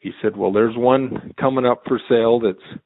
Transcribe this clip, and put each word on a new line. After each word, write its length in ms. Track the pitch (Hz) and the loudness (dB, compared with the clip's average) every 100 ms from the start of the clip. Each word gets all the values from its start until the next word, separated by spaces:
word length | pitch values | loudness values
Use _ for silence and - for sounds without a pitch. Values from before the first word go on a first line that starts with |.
he 120 | 98 - | -12 -4
said, 140 | 110 101 | -6 -2
"Well, 160 | 98 | 0
there's 240 | 101 113 117 | 2 0 2
one 580 | 123 135 127 - - - | 2 2 0 -8 -12 -4
coming 280 | 135 131 127 | -2 0 0
up 160 | 123 - | -2 -2
for 140 | 120 - | -4 2
sale 320 | 120 113 120 | 2 4 2
that's 400 | 113 95 - - | 0 -4 -12 -20